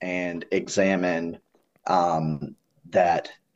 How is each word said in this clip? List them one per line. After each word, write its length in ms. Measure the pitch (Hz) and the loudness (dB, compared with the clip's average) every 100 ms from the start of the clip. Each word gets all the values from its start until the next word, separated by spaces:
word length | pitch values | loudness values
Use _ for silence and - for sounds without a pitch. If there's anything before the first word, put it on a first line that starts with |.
and 440 | 92 90 87 85 - | -6 -4 -4 -6 -2
examine, 840 | 95 - - 95 95 90 82 85 80 _ _ _ _ - | -2 -2 0 2 2 0 -2 -4 -10 _ _ _ _ 0
um, 680 | 90 87 80 78 73 71 - _ _ - | 2 2 2 0 -2 -6 -14 _ _ -2
that 400 | 95 87 92 - - _ | 2 4 2 -2 -16 _